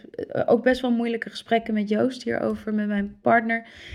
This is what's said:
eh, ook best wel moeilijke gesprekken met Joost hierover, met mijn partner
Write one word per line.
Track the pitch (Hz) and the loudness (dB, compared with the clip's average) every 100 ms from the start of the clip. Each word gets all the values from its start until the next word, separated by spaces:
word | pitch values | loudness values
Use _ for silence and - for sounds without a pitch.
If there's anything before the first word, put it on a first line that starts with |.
eh, | - - - - - | -14 -10 -6 -2 4
ook | 240 | 4
best | 247 247 | 4 2
wel | 254 | 2
moeilijke | 233 233 226 220 | 0 0 -4 -8
gesprekken | - - 226 226 | -12 0 0 0
met | 214 208 | -2 0
Joost | 214 247 247 | 2 0 -2
hierover, | 233 233 220 214 214 | -4 -2 -2 -4 -4
met | 214 208 | -2 0
mijn | 208 202 - | -2 -4 -2
partner | 240 233 226 226 226 - - | 4 4 4 -2 -6 -18 -16